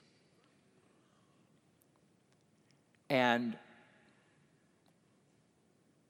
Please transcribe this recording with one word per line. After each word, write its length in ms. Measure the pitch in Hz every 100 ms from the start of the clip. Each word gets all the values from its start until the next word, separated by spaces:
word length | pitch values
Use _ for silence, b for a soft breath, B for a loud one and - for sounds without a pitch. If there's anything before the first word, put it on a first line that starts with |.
| - - - - - - - - - - - - - - - - _ _ - - - _ _ _ _ _ - - _ - -
And, 460 | 131 123 120 120 110 - - - - - - - - - - - _ - - - - - - _ _ _ _ _ _